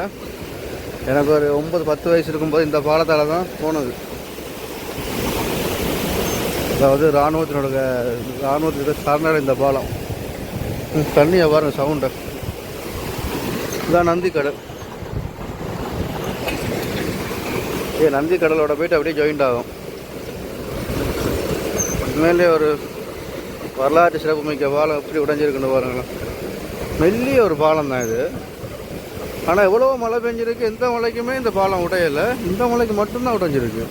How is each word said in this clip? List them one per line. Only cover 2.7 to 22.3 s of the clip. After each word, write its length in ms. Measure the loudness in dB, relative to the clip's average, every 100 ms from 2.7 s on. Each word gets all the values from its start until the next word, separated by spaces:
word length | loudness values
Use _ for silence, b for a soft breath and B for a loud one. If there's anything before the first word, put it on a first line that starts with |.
| 2 2
பாலத்தால 340 | 2 4 4 2
தான் 180 | 0 -2 -4
போனது. 320 | -2 -2 -2 -6 -8 -10 -10 -12 -10 -10 -10 -10 -8 -8 -6 -2 -2 -2 -2 -2 -2 -2 -2 -2 0 0 0 0 -2 -2 0 4
அதாவது 280 | 4 6 4 4
இராணுவத்தினோட, 640 | 4 2 0 -2 0 0 0 0 -2 -4 -6 -4
இராணுவத்திற்கு 600 | 0 0 0 0 -2 -2
சரணடைந்த 500 | 0 2 4 2 2 2
பாலம். 260 | 2 2 -2 -6 -6 -8 -8 -8 -8 -6 -4 -6 -2 -2
ம், 120 | 2 6
தண்ணியை 300 | 6 6 6
பாருங்க, 220 | 6 4 0
சவுண்டை. 320 | 0 0 -2 -4 -10 -8 -8 -8 -10 -10 -8 -8 -6 -6 -4 -4 -4 -4 -4 -4 0
இதான் 220 | 2 4
நந்திக்கடல். 460 | 2 0 0 -2 -4 -10 -14 -12 -12 -10 -8 -8 -10 -10 -10 -8 -8 -6 -6 -4 -6 -6 -4 -4 -4 -4 -4 -4 -4 -4 -4 -6 -6 -6 -4 -4 -4 -4 2
ஏ, 80 | 2 2
நந்திக்கடலோட 540 | 2 2 2 2 2 0
போயிட்டு 180 | 2 2
அப்படியே 200 | 2 2
ஜாயிண்ட் 260 | 2 2 2
ஆகும். 220 | 2 -2 -10 -12 -12 -12 -12 -10 -10 -10 -8 -8 -6 -4 -2 -2 -2 -2 -2 -2 -2 -2 -2 -2 -2 -2
உண்மையிலேயே 420 | 2 4